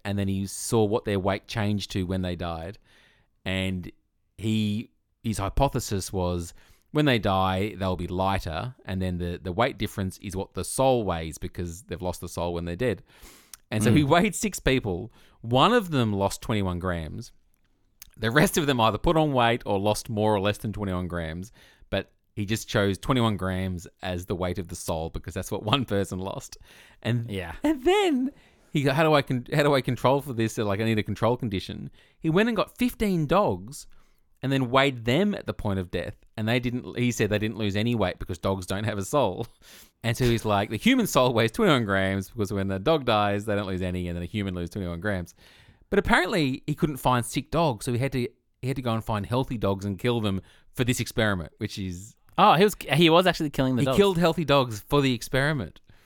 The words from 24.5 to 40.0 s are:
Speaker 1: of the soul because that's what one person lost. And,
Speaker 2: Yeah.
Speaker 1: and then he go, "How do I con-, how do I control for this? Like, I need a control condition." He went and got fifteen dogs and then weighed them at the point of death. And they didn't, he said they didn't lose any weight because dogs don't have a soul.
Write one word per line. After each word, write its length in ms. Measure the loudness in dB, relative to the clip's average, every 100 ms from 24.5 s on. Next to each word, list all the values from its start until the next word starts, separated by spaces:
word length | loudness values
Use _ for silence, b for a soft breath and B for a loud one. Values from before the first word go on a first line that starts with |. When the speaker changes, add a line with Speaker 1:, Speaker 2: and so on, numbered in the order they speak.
| -4
Speaker 1:
of 100 | -8
the 60 | -8
soul 340 | -6 -4 -4
because 240 | -8 -8
that's 160 | -8 -6
what 140 | -6
one 200 | 0 0
person 340 | 0 -2 -2 -6
lost. 380 | -8 -10 -14 -20 b b b b
And, 280 | -2 -2 -2
Speaker 2:
Yeah. 220 | -6 -8 -2
Speaker 1:
and 220 | -2 2
then 460 | 2 4 4 2 -2 b b b b
he 100 | 0
go, 120 | 2
"How 80 | 4
do 100 | 4
I 80 | 4
con-, 260 | 2 -4 -2
how 120 | 2
do 100 | 4
I 80 | 4
control 400 | 2 0 2 2
for 100 | -2
this? 240 | -2 -2 0
Like, 240 | -2 0
I 40 |
need 140 | 2 0
a 40 |
control 340 | 0 0 0 0
condition." 540 | -2 -4 -6 -10 -12 b b b
He 120 | 0
went 180 | 2 2
and 80 | 0
got 220 | -4 -2
fifteen 480 | -4 0 0 0 2
dogs 600 | 2 2 -2 -8 -16 -18 -20 _ _ _ _
and 80 | -2
then 200 | 0 2
weighed 340 | 4 4 2
them 300 | 0 2 2
at 120 | 0 -6
the 60 |
point 240 | -4 -2 -2
of 100 | -2
death. 240 | -6 -8 -10 -16 -6
And 100 | -2
they 120 | 0
didn't, 360 | 0 -4 -6 -2
he 140 | -2
said 180 | 2 0
they 120 | 2
didn't 180 | -2 -2
lose 160 | -2
any 220 | 0 0 0
weight 240 | 0 -2
because 180 | -8 -4
dogs 260 | -2 -2 -4
don't 180 | -4
have 120 | -4 -4
a 80 |
soul. 440 | -2 0 0 -2 -10 _ B B B _